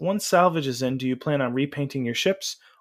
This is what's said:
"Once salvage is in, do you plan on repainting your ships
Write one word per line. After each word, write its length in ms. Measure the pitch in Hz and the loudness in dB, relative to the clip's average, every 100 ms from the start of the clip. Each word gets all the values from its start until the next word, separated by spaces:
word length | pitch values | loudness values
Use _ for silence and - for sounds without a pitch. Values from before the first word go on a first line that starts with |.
"Once 260 | 165 208 - | -4 -2 2
salvage 400 | 180 180 165 135 | 4 6 4 -2
is 140 | 120 | -2
in, 160 | 127 131 | -2 -2
do 100 | 127 | -2
you 100 | 127 | -2
plan 260 | 160 143 | 0 0
on 100 | 127 | 0
repainting 540 | 127 143 147 139 139 120 | 0 -2 -2 -4 -2 -2
your 80 | |
ships 420 | 117 - - - - _ _ | 0 0 0 -6 -12 _ _